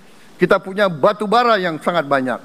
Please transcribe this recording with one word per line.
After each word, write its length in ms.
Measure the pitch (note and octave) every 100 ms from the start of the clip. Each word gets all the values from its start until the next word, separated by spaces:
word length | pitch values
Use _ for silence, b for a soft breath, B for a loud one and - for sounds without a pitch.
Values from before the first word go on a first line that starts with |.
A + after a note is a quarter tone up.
| b b b -
Kita 240 | F3 G3
punya 240 | F#3+ F#3+ G3+
batu 400 | D#3+ F#3 G#3+ G#3+
bara 320 | A3+ A#3+ A3
yang 240 | F3+ D#3
sangat 240 | - F3 C#3+
banyak. 320 | C#3 B2+ A2